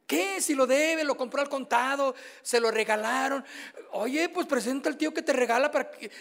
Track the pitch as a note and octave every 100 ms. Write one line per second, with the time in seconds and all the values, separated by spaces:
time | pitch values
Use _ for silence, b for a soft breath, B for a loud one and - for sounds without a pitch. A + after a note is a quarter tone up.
0 | - D4+ G4 F#4+ - C4+ B3+ C#4 D#4 D#4+
1 | D4 - B3 C4+ C#4+ C#4 - A#3+ C4 C#4
2 | C4+ B3 B B - A#3 A3+ A3 G#3+ G#3+
3 | A3 C4 C4+ C4+ B B B - - G3+
4 | A#3 D4 E4+ F4 C4+ B3+ G#3+ C4+ D#4 -
5 | D#4 D#4+ D#4+ C4 A#3 A#3 D4 D4 B3+ -
6 | A3 B